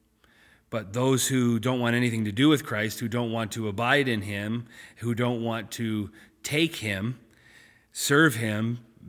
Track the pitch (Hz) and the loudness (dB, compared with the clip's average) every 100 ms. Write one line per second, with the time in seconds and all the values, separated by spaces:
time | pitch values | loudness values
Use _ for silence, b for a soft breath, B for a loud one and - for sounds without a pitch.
0 | _ _ b b b b - 117 95 110 | _ _ b b b b -8 -8 -6 -2
1 | 131 131 - 131 120 117 123 127 120 120 | 2 2 2 2 2 2 0 0 2 2
2 | 123 113 107 104 147 143 - 107 110 - | 2 0 -2 4 4 4 2 -4 -4 -4
3 | 120 120 120 113 110 117 107 98 120 143 | -4 -2 -2 -2 -4 -4 -6 -2 2 4
4 | 131 110 98 101 107 117 117 B B - | 2 0 -2 -6 -4 -6 -8 B B -8
5 | 117 113 123 120 117 113 101 - 113 107 | -4 -2 0 -2 -4 -4 -6 -6 -4 -2
6 | 98 B B _ - 147 165 - 110 98 | -4 B B _ -4 0 0 -2 -4 -2
7 | 110 127 _ b b b b b b - | -4 -6 _ b b b b b b -6
8 | - 143 160 113 113 107 113 120 - _ | 2 6 6 4 -2 0 0 -4 -8 _